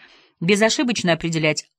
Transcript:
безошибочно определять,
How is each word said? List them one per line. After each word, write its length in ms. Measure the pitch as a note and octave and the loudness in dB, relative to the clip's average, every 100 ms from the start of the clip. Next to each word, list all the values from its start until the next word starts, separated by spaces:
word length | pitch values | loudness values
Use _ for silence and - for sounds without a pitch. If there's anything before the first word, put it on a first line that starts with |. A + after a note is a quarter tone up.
| - - _ _ | -16 -20 _ _
безошибочно 760 | E3+ G3+ A3 A3 B3+ A3 F3 | 0 2 2 2 -2 -2 0
определять, 560 | D#3+ E3+ E3 D#3 D3+ - | -2 -2 -2 0 -2 -8